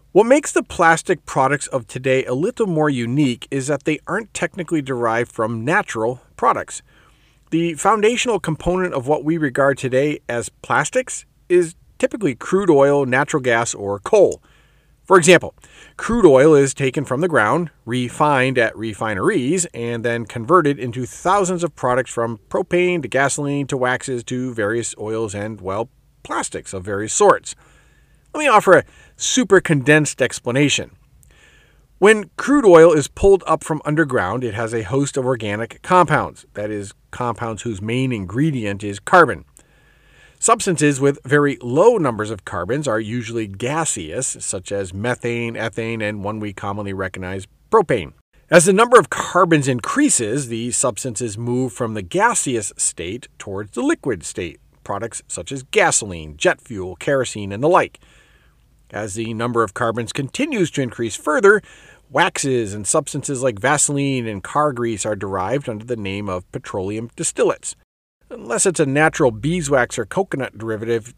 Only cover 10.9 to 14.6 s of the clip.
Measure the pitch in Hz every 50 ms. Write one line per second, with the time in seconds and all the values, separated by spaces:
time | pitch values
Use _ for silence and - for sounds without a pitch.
10.9 | - 254 254 - - - - _ _ _ _ - 180 180 175 160 - _ _ _
11.9 | _ - 262 269 - 233 202 151 120 - - - 185 190 202 175 151 139 139 143
12.9 | 143 143 139 123 127 131 147 - - 147 123 123 117 117 117 - - 104 101 98
13.9 | 101 101 - - - 208 175 110 - - _ _ _ _